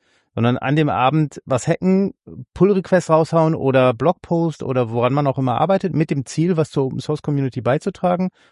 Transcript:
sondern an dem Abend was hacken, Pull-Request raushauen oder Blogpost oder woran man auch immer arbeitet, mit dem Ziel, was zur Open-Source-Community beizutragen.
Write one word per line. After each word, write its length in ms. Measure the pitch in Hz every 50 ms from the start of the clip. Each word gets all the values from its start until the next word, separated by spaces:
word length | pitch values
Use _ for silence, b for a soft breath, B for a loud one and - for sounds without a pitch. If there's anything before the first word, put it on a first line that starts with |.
| _ _ _ _ _ _ -
sondern 220 | - 113 117 123 -
an 180 | - 127 143
dem 140 | 151 156 147
Abend 520 | 104 95 123 131 135 156 156 139 - - -
was 220 | - 131 123 - -
hacken, 460 | - - - 185 190 190 202 196 - _ _ - 80 - 127 - -
Pull-Request 560 | - 170 196 208 190 175 - - 180 165 -
raushauen 460 | 165 156 165 - - 165 160 160 160
oder 380 | 135 - 135 127 131 131 127 123
Blogpost 680 | 113 131 160 180 - - - 175 170 165 165 151 - -
oder 280 | - 131 127 123 110
woran 200 | 113 120 117 123
man 160 | 131 143 147 139
auch 100 | 131 -
immer 200 | 135 127 120 113
arbeitet, 360 | 147 165 196 190 - 190 147
mit 160 | 143 160 -
dem 140 | - 139 127
Ziel, 300 | - - - 156 175 190
was 140 | 160 156 -
zur 160 | - 151 135
Open-Source-Community 760 | 131 - - - - 151 147 - - 147 143 139 131 - 123
beizutragen. 680 | 113 117 127 156 - 208 190 - - 180 180 175 185 185 b b b b